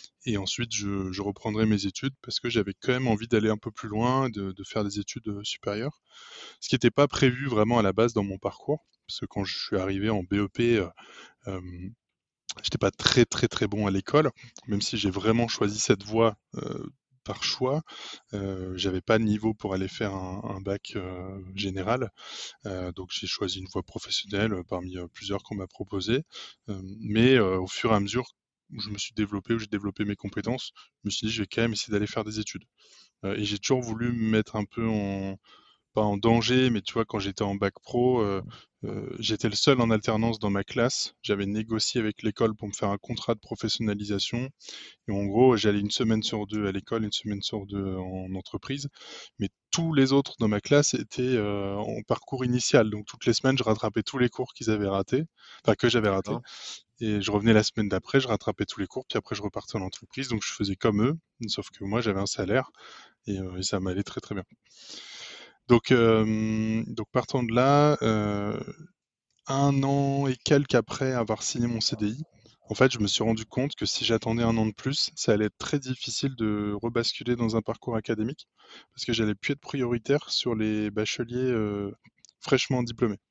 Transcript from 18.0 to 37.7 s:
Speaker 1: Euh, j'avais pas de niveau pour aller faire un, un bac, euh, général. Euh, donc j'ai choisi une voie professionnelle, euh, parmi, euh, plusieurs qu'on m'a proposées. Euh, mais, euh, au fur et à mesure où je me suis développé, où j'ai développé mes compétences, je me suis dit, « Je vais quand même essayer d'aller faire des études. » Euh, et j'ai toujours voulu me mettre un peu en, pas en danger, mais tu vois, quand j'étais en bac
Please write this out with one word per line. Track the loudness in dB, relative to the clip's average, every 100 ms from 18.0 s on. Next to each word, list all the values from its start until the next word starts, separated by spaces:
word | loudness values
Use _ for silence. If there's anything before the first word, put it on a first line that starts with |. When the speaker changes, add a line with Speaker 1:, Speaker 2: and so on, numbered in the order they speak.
| -18 -18 _
Speaker 1:
Euh, | -6 -4 -6 -6 -4
j'avais | -2 0
pas | 2 4
de |
niveau | 4 2 0
pour | -2 -2
aller | -2 -4
faire | -4 -4
un, | -4 -8 -8
un | -8 -8
bac, | -6 -6 -6 -8
euh, | -8 -8 -10 -12 -12
général. | -6 -6 -4 -2 -2 -4 -10 -18 -14 -14 -12
Euh, | -8 -6 -6
donc | -8 -10
j'ai | -8 -6
choisi | -4 -4 -6
une | -8
voie | -8
professionnelle, | -8 -10 -6 -6 -4 -2 -2
euh, | -2 -6
parmi, | -8 -6 -10
euh, | -12
plusieurs | -12 -8 -6
qu'on | -6
m'a | -10 -8
proposées. | -10 -8 -4 0 -2 -2 -14 -18 -16 -12
Euh, | -10 -12 -10
mais, | 0 6 8
euh, | 8 6 2
au | -2
fur | -2 2
et |
à | 2
mesure | 2 -2 -4 _ _ _ _
où | -12
je | -8
me | -8
suis | -4
développé, | -2 -2 -2 -2
où | -2
j'ai | -2
développé | -4 -4 -2 -2
mes | -4
compétences, | -6 -4 -4 -4 -6 -16 -20 _
je | -6
me |
suis | -4 -4
dit, « |
Je | -4
vais | -2
quand | 0
même | 0
essayer | 0 -2
d'aller | 0 0
faire | -4
des | -4 -6
études. » | -6 -10 -14 _ _ -20 _ _
Euh, | -6 -4
et |
j'ai | -4 -2
toujours | 0 0
voulu | 0 -2 -2
me | 0 2
mettre | 2 2 -2
un |
peu | -4 -2 -2
en, | 0 -2 -4 -6 -8 _ -20 _ _ _
pas | 0
en | 2 4
danger, | 6 6 4 4 4
mais | 2
tu | -2
vois, | -2
quand | -2 -2
j'étais | -2 -2
en | -2
bac | 0 -2